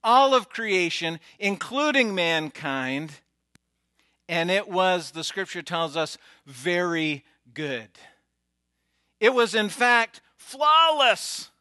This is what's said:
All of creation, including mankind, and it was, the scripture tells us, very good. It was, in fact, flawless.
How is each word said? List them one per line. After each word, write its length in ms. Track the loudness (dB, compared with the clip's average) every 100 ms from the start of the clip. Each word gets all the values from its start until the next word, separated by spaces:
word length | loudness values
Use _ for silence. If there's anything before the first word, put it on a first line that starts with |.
All 320 | 4 4 6
of 160 | 2 0
creation, 680 | -8 -2 0 0 -4 -6 -8 _ _
including 760 | -4 -4 -6 -2 0 2 0 0
mankind, 1040 | 0 -2 -4 -8 -8 -6 -6 -6 -8 -16 _ _ _ _ _ _ _ _ _ _ -6
and 220 | -4 0
it 180 | -2 -2
was, 440 | 0 2 0 -4
the 120 | -10
scripture 380 | -8 -8 -8 -10
tells 360 | -8 -6 -4 -4
us, 200 | -6 -8 _ _ -20
very 800 | -8 -4 -2 -2 -2 -4 -6 _ _ _
good. 360 | -12 -8 -8 -12 _ -20 _ _ _ _ _ _ _ _ _ _ _
It 140 | 2
was, 200 | 2 0
in 160 | 0 -4
fact, 520 | 0 2 2 0 -8 _ _
flawless. 1120 | 0 4 6 6 6 4 4 2 -2 -12 -14 _